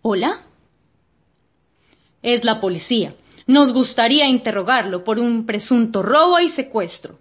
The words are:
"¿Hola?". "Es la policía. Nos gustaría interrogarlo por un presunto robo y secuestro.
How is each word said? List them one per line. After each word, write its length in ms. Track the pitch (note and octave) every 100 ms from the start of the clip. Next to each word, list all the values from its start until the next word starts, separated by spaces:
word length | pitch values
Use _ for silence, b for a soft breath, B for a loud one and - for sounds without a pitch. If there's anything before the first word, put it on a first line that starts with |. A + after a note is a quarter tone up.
"¿Hola?". 400 | A3+ G3+ B3 G4+ - _ _ _ _ _ _ _ _ _ _ _ _ _ _ _ _ _
"Es 220 | A3 A#3+
la 160 | A#3 A3
policía. 540 | F#3+ F3 - A#3+ F3 - b b -
Nos 260 | C4+ C#4+
gustaría 520 | B3 B3 - A#3 C#4+ C#4+
interrogarlo 800 | B3+ A#3+ G#3 F#3 B3+ G3 F3+
por 160 | F3+ A3
un 240 | A#3+ A#3
presunto 580 | A3+ G#3 - B3 A3+ G#3
robo 380 | F#3+ C#4+ F4 F4
y 80 | E4+
secuestro. 680 | E4 C4 A3 E3+ - - -